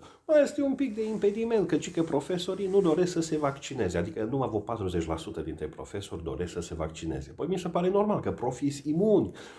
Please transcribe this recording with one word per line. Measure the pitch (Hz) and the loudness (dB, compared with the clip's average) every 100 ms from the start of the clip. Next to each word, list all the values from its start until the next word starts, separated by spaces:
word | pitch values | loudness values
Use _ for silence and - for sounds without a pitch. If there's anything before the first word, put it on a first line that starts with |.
| - - - | -12 -10 4
Mai | 302 | 4
este | 269 - | 4 2
un | 277 269 | 0 0
pic | 262 208 | -2 -2
de | 220 | -4
impediment, | 214 208 214 226 220 175 | 2 2 2 2 2 2
că | 147 | 0
ci | - | 0
că | 170 | -2
profesorii | 160 139 - 180 196 190 190 | 2 0 0 -4 -2 -2 2
nu | 196 | 4
doresc | 175 156 175 | 6 6 4
să | 165 | 2
se | 160 151 | 0 0
vaccineze, | 139 139 - 123 92 87 | 0 -2 -6 -2 0 0
adică | 87 110 | -2 -2
numai | 110 135 120 | -2 0 0
vreo | 107 | -2
patruzeci | - 117 95 87 80 | -2 -4 -2 0 -2
la | 80 | -4
sută | - 80 | -6 -6
dintre | 78 76 76 | -6 -6 -8
profesori | - 67 101 - 80 | -8 -10 -8 -8 -8
doresc | 80 67 87 | -6 -4 -6
să | 87 | -6
se | 82 | -6
vaccineze. | 80 78 - 80 69 67 | -4 -4 -4 -6 -6 -8
Păi | - 147 | -6 -2
mi | 185 | -2
se | 180 | 0
pare | 180 180 | 0 2
normal | 202 208 175 | 2 2 0
că | - | -2
profii | - 123 139 143 | -2 -4 -2 -2
sunt | 139 151 | -2 -2
imuni, | 160 214 196 98 - - | 2 4 4 4 -4 -16